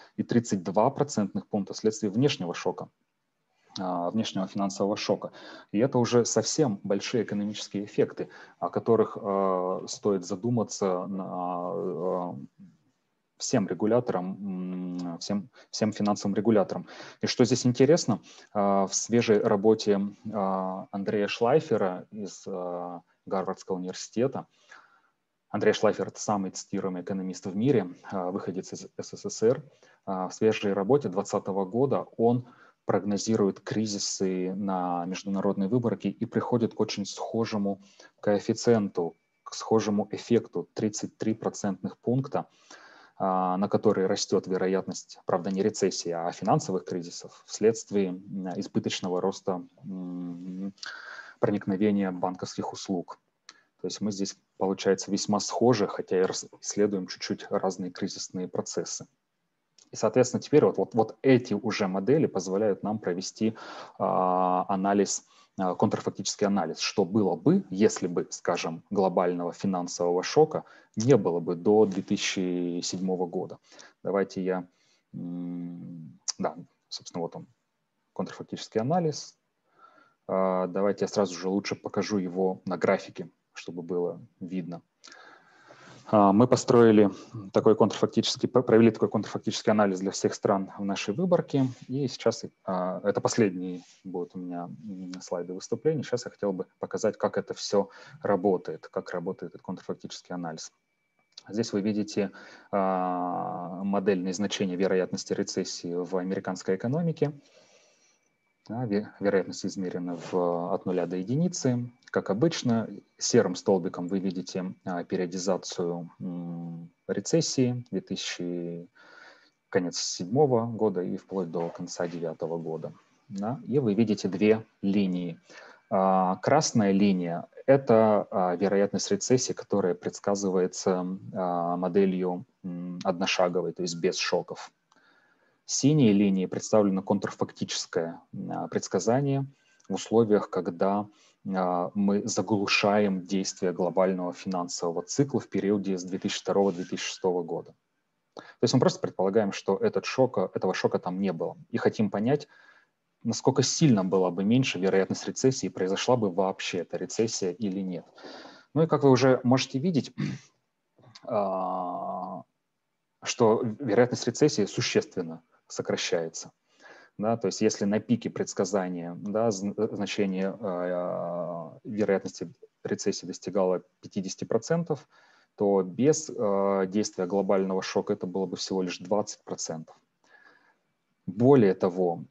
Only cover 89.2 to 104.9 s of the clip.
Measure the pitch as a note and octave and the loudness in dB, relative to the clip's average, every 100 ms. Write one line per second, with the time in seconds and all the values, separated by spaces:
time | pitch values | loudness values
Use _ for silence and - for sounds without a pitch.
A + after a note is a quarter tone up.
89.2 | G2 F#2+ - - - G#2+ G2+ F#2 F#2+ - | -4 -6 -6 -4 2 4 4 2 -2 0
90.2 | G#2 - - G2 F#2+ - G2+ G2 - G#2 | -2 0 0 0 -2 -6 -6 -4 -4 -2
91.2 | F#3 F3 E3 C#3+ C3 B2 - C3 C3 - | 2 2 2 0 0 -2 -8 -4 -4 0
92.2 | A2+ - E2 _ - F#2 F2+ F#2 G2+ - | 0 0 -6 _ -4 -2 -2 -2 0 0
93.2 | G2+ - G#2 F2+ F2+ F2+ - _ F#2+ F2+ | 2 4 2 2 -6 -8 -12 _ -10 -8
94.2 | F2 G2 F2+ F2 F2 G2 A2 F#2 F2+ F#2 | -8 -8 -10 -8 -10 -12 -12 -12 -10 -12
95.2 | - F2+ F2 F#2 - - D#3 D#3+ G2 A#2+ | -8 -6 -6 -8 -6 -4 0 -2 -2 -6
96.2 | G2+ - G2+ F#2 - - F#2+ F#2 G#2+ - | -6 -6 -4 -4 -6 -10 -8 -2 -2 0
97.2 | G#2 G2+ - F2+ - G2+ G2 - - - | -2 -2 -6 -8 -2 0 0 -4 -20 -6
98.2 | - G2 G2+ F2+ - D#2+ - - - F2+ | 0 2 4 0 -2 -12 -10 -10 -6 -6
99.2 | F2 F#2 E2+ - - F2+ - E2+ E2+ - | -6 -8 -10 -14 -10 -10 -8 -10 -10 -16
100.2 | - F2+ E2 E2 - _ _ _ _ _ | -12 -8 -8 -10 -14 _ _ _ _ _
101.2 | _ - - G#2 A#2 G#2 G2+ G#2 G2+ - | _ -20 -8 -4 -2 0 0 -2 -2 -2
102.2 | G2 - - - - G2+ F#2+ F#2 F#2 F2+ | -4 -6 -20 -20 -6 -2 0 0 0 -2
103.2 | F2+ F2+ F#2 F#2 F2 F2+ G2 G2+ F#2+ F#2 | -2 -4 -6 -6 -8 -6 -2 0 2 0
104.2 | F2+ F2+ G2+ - G2 F2 F#2+ | 0 -2 -2 -2 -2 0 2